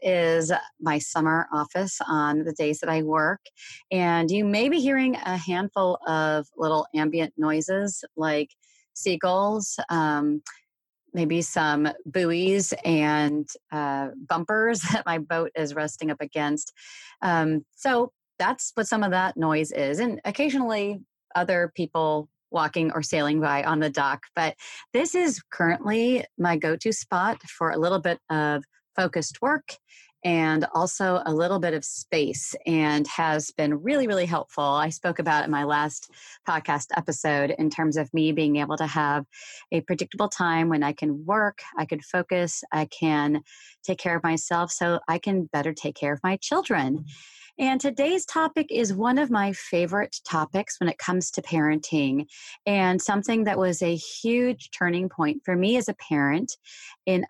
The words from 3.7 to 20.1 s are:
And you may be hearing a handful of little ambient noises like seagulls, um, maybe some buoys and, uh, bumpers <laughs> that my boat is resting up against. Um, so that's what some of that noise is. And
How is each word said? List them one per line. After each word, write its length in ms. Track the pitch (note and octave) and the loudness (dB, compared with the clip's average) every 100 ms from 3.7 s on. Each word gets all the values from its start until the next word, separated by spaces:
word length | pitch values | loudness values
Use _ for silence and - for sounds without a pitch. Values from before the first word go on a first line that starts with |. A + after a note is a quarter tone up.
| - _ | -20 _
And 400 | F#3+ F3 E3+ E3 | 0 2 2 2
you 140 | G3+ G#3 | 2 2
may 240 | G#3 C4+ | 2 2
be 100 | E4 | 2
hearing 360 | C4 C4+ C4 B3 | 2 2 2 0
a 200 | F#3 F3+ | -2 -4
handful 640 | E3 F3+ G3 G3+ F#3 F3+ E3 | -2 -2 -2 0 0 0 0
of 400 | D#3+ D#3 D3+ D3 - | 0 2 0 -2 -2
little 320 | D#3+ D#3 D3+ D3+ | 0 2 0 0
ambient 380 | D#3 E3 D#3+ - | 0 0 -2 0
noises 720 | D#3 D#3 D#3 F#3+ G3+ - - - | 0 0 0 -2 -2 -6 -10 -4
like 360 | D#3 D3+ C#3+ _ _ _ _ | -2 0 -2 _ _ _ _
seagulls, 840 | - G3 F3 F#3 F#3 G3+ G#3+ G3 - - | -6 -2 0 2 2 2 0 -4 -6 -2
um, 520 | E3+ D#3 D3 D3 D3+ - - _ _ _ _ _ | 0 2 2 0 -2 -6 -18 _ _ _ _ _
maybe 280 | F3 D#3+ E3 | -2 0 0
some 480 | E3 F3+ D#3 D3 D3+ - D3+ | 0 0 2 2 0 -2 -4
buoys 680 | F#3 E3+ E3+ F#3+ G3 F#3 - E3+ | 0 0 2 2 2 0 -2 2
and, 640 | D#3+ D3+ D3+ D3 D3+ D3 - _ | 2 4 4 2 0 -4 -12 _
uh, 380 | D3+ C#3+ C#3 C3+ C3+ C#3 | -4 -2 -2 -4 -8 -4
bumpers 500 | E3+ E3+ G#3+ A3+ A3 | -4 0 0 2 0
<laughs> 100 | E3 | 0
that 120 | G#3+ F3+ | -2 0
my 120 | E3 | -4
boat 340 | D3+ E3 E3 - | -2 -2 -2 -4
is 180 | D3+ D3 | -4 -4
resting 340 | D3+ - D#3 | -6 -4 -4
up 120 | C#3+ | -4
against. 500 | D3+ D#3 D3 D3+ - - - - - - | -6 -4 -2 -2 -6 -14 -20 -20 -20 -6
Um, 440 | F#3 E3+ D#3+ D#3 - _ | 0 2 2 0 -4 _
so 360 | C4+ A#3+ B3 - _ - | 0 2 0 -4 _ -4
that's 320 | F#3+ B3+ - - | -2 -2 -4 -4
what 120 | G#3 | -2
some 160 | G#3+ | 0
of 80 | G3+ | 2
that 260 | F#3 F#3 D#3+ | 2 0 0
noise 340 | D#3+ D#3 D#3 | 0 0 0
is. 280 | - C#3 D3+ | -2 -2 -2
And 220 | A#3+ | -2